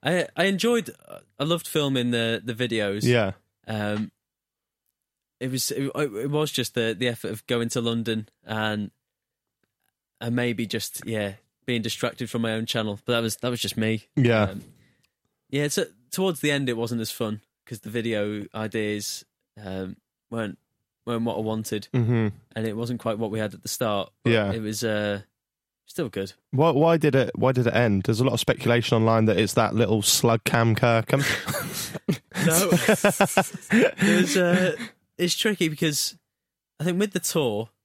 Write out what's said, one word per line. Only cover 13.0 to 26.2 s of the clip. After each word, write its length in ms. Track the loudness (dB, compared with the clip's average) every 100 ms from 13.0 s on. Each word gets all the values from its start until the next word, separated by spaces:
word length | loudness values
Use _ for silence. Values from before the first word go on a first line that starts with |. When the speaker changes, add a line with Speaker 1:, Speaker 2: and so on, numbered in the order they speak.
| -2
Speaker 1:
But 80 |
that 80 | 0
was, 140 | 0 -2
that 120 | -4
was 100 | -4
just 180 | -4 -2
me. 300 | 0 -2 -4 2
Speaker 2:
Yeah. 280 | 4 4
Speaker 1:
Um, 180 | 2 -2 -14 -20 _ _ _ _ _ _ _
yeah. 180 | -4 -2
So 180 | -2 -4 _ _
towards 280 | -2 -2 0
the 100 | 0
end, 180 | 0 0
it 80 | -2
wasn't 240 | -2 -2
as 100 | -4
fun 300 | -4 -4 -4 _ _ _
'cause 120 | -14
the 80 | -8
video 540 | -6 -2 -2 -2 -4 -8 -8
ideas, 680 | -6 -4 -2 -4 -6 -10 -14 _ _ -16
um, 340 | -10 -8 -8 -12 _ _ _
weren't, 260 | -8 -8 -10 _ _ _ _ -6
weren't 180 | -4 -2
what 120 | -4
I 40 |
wanted, 460 | -4 -4 -4 -8 -4
Speaker 2:
Mm-hmm. 340 | -2 0 2 0 -4 _ -6
Speaker 1:
and 120 | -6
it 80 | -4
wasn't 240 | -6 -4
quite 180 | -4 -2
what 100 | -4
we 80 | -4
had 140 | -6
at 80 | -8
the 60 | -10
start. 420 | -4 -2 -2 -4 _
But 100 | 0
Speaker 2:
Yeah. 180 | 2 2
Speaker 1:
it 100 | -2
was, 220 | -4 -4
uh, 380 | -2 -2 -2 -4 -8 _ _ _ _ _ _
still 200 | -6 -6
good. 220 | -4